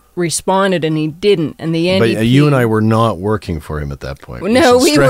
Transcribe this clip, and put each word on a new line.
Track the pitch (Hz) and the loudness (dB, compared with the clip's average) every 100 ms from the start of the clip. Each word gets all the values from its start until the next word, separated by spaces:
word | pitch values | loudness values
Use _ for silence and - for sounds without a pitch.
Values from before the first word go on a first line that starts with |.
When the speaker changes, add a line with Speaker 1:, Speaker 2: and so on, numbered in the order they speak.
| _ - | _ -6
Speaker 1:
responded, | 175 - - 190 196 180 | -4 -4 -2 0 0 0
and | 156 156 | -2 -2
he | 156 | -4
didn't. | 156 202 190 147 - | -2 0 0 -2 -6
And | 165 | -6
the | 165 170 190 | -2 0 0
Speaker 2:
But, | 151 107 | 0 0
uh, | |
you | |
Speaker 1:
N | 113 | 2
D | 127 | 4
P | 147 | 4
Speaker 2:
and | 139 | 2
I | 120 | 2
were | 110 | 0
not | 110 110 113 87 | 2 2 0 -2
working | 98 107 - 80 | -4 -4 -4 -8
for | - 76 | -8 -8
him | 73 | -8
at | 69 | -10
that | 67 69 | -12 -12
point. | - 62 | -14 -10
We | 190 | -2
Speaker 1:
No, | 247 240 247 | 2 4 4
Speaker 2:
should | |
Speaker 1:
we | 277 294 | 4 4
were | 269 | 2